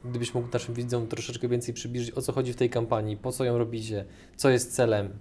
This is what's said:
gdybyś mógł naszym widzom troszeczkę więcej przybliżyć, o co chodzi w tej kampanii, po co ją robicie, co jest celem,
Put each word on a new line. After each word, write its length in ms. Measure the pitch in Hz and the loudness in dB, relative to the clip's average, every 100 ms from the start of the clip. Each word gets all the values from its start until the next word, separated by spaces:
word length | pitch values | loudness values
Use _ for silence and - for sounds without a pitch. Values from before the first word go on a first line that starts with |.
gdybyś 300 | 123 120 120 | -6 -4 -2
mógł 140 | 127 120 | -2 -2
naszym 220 | 120 - | -2 -2
widzom 320 | 117 123 120 113 | -4 -2 0 -2
troszeczkę 420 | 117 110 120 123 | -4 -6 -4 0
więcej 260 | 120 120 | 0 0
przybliżyć, 360 | 113 123 123 120 | -6 -6 -4 -4
o 120 | 131 | -2
co 100 | 123 | -2
chodzi 200 | 127 127 | 0 -2
w 40 | 120 | 2
tej 140 | 123 | 2
kampanii, 460 | 120 113 113 107 104 | 2 0 0 0 -4
po 160 | 127 | -4
co 120 | 127 | 0
ją 140 | 127 120 | 2 2
robicie, 460 | 117 117 110 104 95 - - - | 2 -2 -4 -4 -6 -12 -16 2
co 140 | 139 | 6
jest 240 | 123 120 | 6 4
celem, 340 | - 120 107 98 98 | 2 4 4 2 -6